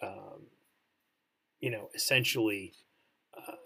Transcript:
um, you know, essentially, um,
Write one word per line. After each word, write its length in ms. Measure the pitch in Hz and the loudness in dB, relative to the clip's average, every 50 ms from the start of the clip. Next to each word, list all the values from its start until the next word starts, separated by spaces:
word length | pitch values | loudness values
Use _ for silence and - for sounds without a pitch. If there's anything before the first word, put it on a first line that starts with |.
| - | -8
um, 440 | - 98 - - - - - - - _ _ _ _ _ _ _ _ _ _ _ _ _ _ _ _ _ _ _ _ _ _ | -8 -8 -8 -12 -14 -16 -16 -18 -20 _ _ _ _ _ _ _ _ _ _ _ _ _ _ _ _ _ _ _ _ _ _
you 100 | - 131 | -2 -2
know, 180 | 117 107 101 - - | -2 -2 -6 -8 -4
essentially, 760 | - - - 139 127 123 - - 131 113 110 104 98 95 87 - - - _ _ _ _ _ _ _ _ _ - | -2 2 4 4 4 4 4 4 4 4 2 2 0 -4 -8 -14 -18 -20 _ _ _ _ _ _ _ _ _ -20
um, 200 | - - - - - - | -16 -14 -14 -14 -14 -16